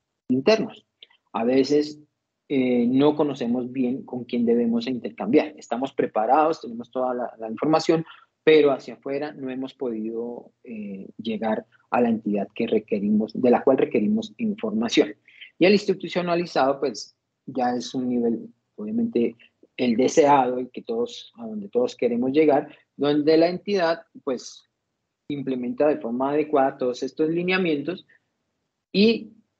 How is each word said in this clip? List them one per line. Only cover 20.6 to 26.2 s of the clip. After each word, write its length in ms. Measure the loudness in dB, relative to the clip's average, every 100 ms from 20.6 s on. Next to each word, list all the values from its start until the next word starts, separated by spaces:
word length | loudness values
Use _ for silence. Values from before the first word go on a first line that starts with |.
y 80 | -6
que 140 | -10
todos, 500 | -8 -4 -4 -8 -20 -16
a 80 | -12
donde 220 | -10 -4
todos 280 | -2 -2 -2
queremos 360 | -2 0 0
llegar, 360 | 4 4 4 0 -10 _ -4
donde 400 | 0 2 4 4
la 100 | 4
entidad, 540 | 0 -4 0 0 -2 -6 -12
pues, 460 | -6 -6 -8 -20 _ _ _ _ _ _ -10
implementa 600 | -8 -6 -4 -4 0 2
de 80 | 0
forma 340 | -2 -4